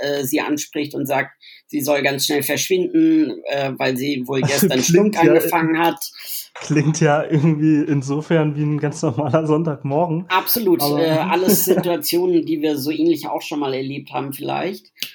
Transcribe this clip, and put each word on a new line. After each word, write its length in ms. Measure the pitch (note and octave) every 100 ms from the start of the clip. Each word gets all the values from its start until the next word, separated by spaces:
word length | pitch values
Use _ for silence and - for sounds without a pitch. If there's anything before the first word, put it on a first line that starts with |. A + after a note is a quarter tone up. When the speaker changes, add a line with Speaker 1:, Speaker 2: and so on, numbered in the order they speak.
Speaker 1:
äh, 240 | C#3+ C#3+ C3
sie 160 | D3
anspricht 520 | - D3 - D3+ D3 C#3
und 100 | D3
sagt, 260 | C3+ C#3 _ - - _
sie 120 | D3+
soll 220 | C#3+ C#3+
ganz 240 | C#3 C#3 -
schnell 180 | D3
verschwinden, 960 | C#3 C3+ - F#3 E3+ D#3+ D#3+ D#3+ C#3 F2+ -
äh, 260 | C#3 C3+ A#2+
weil 180 | C3 B2+
sie 320 | C#3+ C3+ B2+
wohl 140 | C3+
Speaker 2:
<laughs> 0 |
Speaker 1:
gestern 280 | C3+ C#3 G3
Speaker 2:
Klingt 160 | C3 B2
Speaker 1:
Stunk 300 | E3+ G#3 E3+
Speaker 2:
ja 60 |
Speaker 1:
angefangen 580 | E3 D#3+ E3 E3+ D#3+ D#3+
hat. 320 | E3+ D#3+ - - - - - -
Speaker 2:
Klingt 440 | - D3+ C#3+ D#3
ja 240 | D#3 D3
irgendwie 680 | - D#3 D#3+ D3+ D#3 D3+ D3+
insofern 680 | C#3+ C3+ C#3+ D3+ E3 D3+ D3
wie 60 |
ein 160 | D3+ D3+
ganz 220 | D3 D3
normaler 460 | D#3 A#2+ C#3+ D#3+ D#3
Sonntagmorgen. 760 | D3+ E3 C#3 C#3 D3 F3 D#3+ F#3
Speaker 1:
Absolut, 540 | F#3 - A#3+ G3 D#3+
Speaker 2:
Aber 200 | C#3+ D3
Speaker 1:
äh, 100 | D#3+
alles 520 | D#3 F#3 E3+ F#3 - -
Speaker 2:
<laughs> 0 |
Speaker 1:
Situationen, 800 | F#3+ F3+ E3+ - E3+ F#3 E3+ D3
die 160 | D#3+
wir 160 | D3+ C#3
so 140 | C#3+
ähnlich 360 | D3+ E3 D3+ C#3+
auch 140 | D#3
schon 180 | - D3
mal 140 | C#3
erlebt 380 | C3 C3+ C#3 -
haben 220 | C3+ C#3
vielleicht. 580 | C#3 C3+ C#3 E3+ G#3 _ - -